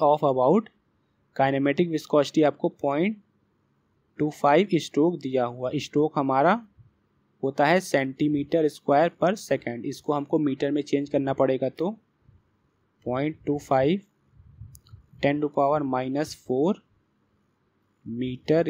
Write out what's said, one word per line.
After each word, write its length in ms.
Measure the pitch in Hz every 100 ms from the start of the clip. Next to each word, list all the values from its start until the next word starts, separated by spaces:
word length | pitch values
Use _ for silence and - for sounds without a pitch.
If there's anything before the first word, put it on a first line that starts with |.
| 151
of 180 | 147 147
about, 420 | 127 127 202 220 _ _ _ _ _ _ -
kinematic 580 | 135 135 139 143 175
viscosity 500 | 156 - 151 139 - 147
आपको 240 | - 170 -
पॉइंट 400 | 143 143 190 214 _ _ _ _ _ _ _ _ _ -
टू 100 | 151
फ़ाइव 360 | - 143 151 202
स्ट्रोक 420 | 170 - - 165 165
दिया 240 | 135 127 120
हुआ, 240 | 123 127 147
स्ट्रोक 420 | - 147 151 151
हमारा 340 | 135 131 156 226 220 _ - _ _ _ _ -
होता 220 | 135 139 147
है 140 | 180
सेंटीमीटर 880 | 185 143 135 135 147 147 143 165 156
स्क्वायर 440 | - - 143 170 -
per 80 | 170 202
second, 460 | - 135 - 120 139
इसको 280 | 131 -
हमको 260 | 147 143 165
मीटर 320 | 147 135 143
में 100 | 147
चेंज 280 | 143 143 143
करना 240 | 143 135
पड़ेगा, 360 | 135 135 131 131
तो 200 | - 170 220 _ _ _ _ _ _ _ _ _ _ 120
पॉइंट 320 | 127 151 156 -
टू 120 | 143
फ़ाइव 420 | - 135 139 196 - _ _ _ - - - - _ - _ -
ten 200 | 139 147
to 80 | 147 143
power 240 | 139 151 139
minus 440 | 127 131 139 151 - -
four 280 | 127 165 214 _ _ _ _ _ _ _ _ _ _ _ _ -
meter 580 | 117 127 127 - 156 165